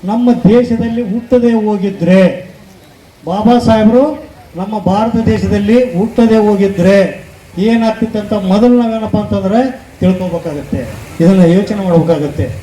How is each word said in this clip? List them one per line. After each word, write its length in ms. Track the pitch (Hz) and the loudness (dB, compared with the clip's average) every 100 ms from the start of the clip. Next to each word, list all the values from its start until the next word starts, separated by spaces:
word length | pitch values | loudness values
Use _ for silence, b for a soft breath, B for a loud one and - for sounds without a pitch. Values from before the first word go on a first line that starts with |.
| 180 | -4
ನಮ್ಮ 240 | 226 247 226 175 | 0 2 2 4
ದೇಶದಲ್ಲಿ 520 | 233 240 226 233 226 233 | 4 2 -2 -2 -4 -4
ಹುಟ್ಟದೇ 380 | 220 - 247 233 226 214 | -6 0 0 2 0 0
ಹೋಗಿದ್ರೆ, 520 | 208 196 185 165 190 180 - - - - - - _ _ _ 156 | -2 -4 -2 2 4 4 0 -12 -20 -20 -20 -20 _ _ _ -8
ಬಾಬಾ 260 | 190 214 240 240 | -2 2 2 2
ಸಾಹೇಬರು 360 | 220 214 240 294 294 - - - 160 | 2 4 4 0 -2 -14 -20 -18 -12
ನಮ್ಮ 160 | 190 214 180 | -8 -4 -2
ಭಾರತ 340 | 196 226 226 226 | 0 0 -2 0
ದೇಶದಲ್ಲಿ 480 | 214 196 208 202 233 247 | -2 -2 -2 2 2 2
ಹುಟ್ಟದೇ 440 | 170 226 240 226 220 208 | -2 -4 2 2 4 2
ಹೋಗಿದ್ರೆ 520 | 202 196 196 180 196 185 - - - - 170 208 | 2 0 2 2 4 2 -4 -18 -20 -16 -4 0
ಏನಾಗ್ತಿತ್ತಂತ 640 | 233 226 220 226 214 202 214 185 | 2 0 -2 -4 -6 -4 -4 0
ಮೊದಲು 240 | 196 240 247 | 2 4 2
ನಾವೇನಪ್ಪ 380 | 233 220 214 214 | 0 -4 -4 -4
ಅಂತಂದ್ರೆ 380 | 202 202 190 214 262 - - - | -2 -4 0 0 -2 -6 -18 -2
ತಿಳ್ಕೊಬೇಕಾಗತ್ತೆ, 800 | 180 185 185 170 165 147 139 - 127 - - - | -2 0 -4 -6 -8 -10 -8 -8 -8 -14 -18 0
ಇದನ್ನ 240 | 165 190 170 | 2 4 4
ಯೋಚನೆ 260 | 180 202 208 190 | 4 0 -4 0
ಮಾಡ್ಬೇಕಾಗತ್ತೆ. 600 | 165 156 160 147 - - - | 0 0 -2 -2 -4 -6 -8